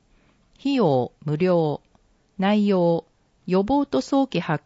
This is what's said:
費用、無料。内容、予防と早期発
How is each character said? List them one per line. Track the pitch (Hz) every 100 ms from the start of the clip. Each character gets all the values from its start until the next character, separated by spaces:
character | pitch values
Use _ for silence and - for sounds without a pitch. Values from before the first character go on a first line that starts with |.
| _ _ _ _ _ _
費 | 269 269
用、 | 180 131 120 -
無 | 147 151
料。 | 180 175 156 143 _ _ _ _ _ -
内 | 190 214 202
容、 | 190 170 165 - _ _ _ -
予 | 180
防 | 208 277
と | 277 262
早 | - 277 269
期 | 170
発 | 170 151